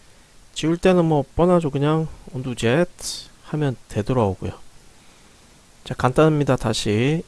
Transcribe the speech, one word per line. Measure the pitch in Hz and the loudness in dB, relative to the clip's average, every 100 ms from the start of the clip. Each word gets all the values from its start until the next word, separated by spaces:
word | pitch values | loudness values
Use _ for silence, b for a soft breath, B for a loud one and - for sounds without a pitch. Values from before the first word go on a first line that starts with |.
| b b b b - | b b b b -18
지울 | - 151 165 | -6 -2 0
때는 | 185 180 165 | 2 4 4
뭐 | 151 135 - | 2 -2 0
뻔하죠. | 175 175 160 | 2 4 2
그냥 | 139 147 160 156 - - | -2 0 0 -2 -8 -12
undo | 127 131 117 | -10 -8 -2
Z | 113 143 180 - - - - - - | 0 0 0 -4 -12 -12 -14 -20 -8
하면 | 156 143 117 - | -4 -2 -4 -8
되돌아오고요. | 110 101 127 101 92 95 - - - - b b b b b b - _ - | -6 -2 0 0 -2 -8 -12 -20 -20 -20 b b b b b b -20 _ -20
자, | - | -14
간단합니다. | 131 127 123 156 151 139 127 | -2 0 4 4 4 0 0
다시 | 110 110 110 104 131 160 | 0 -4 -2 0 0 -2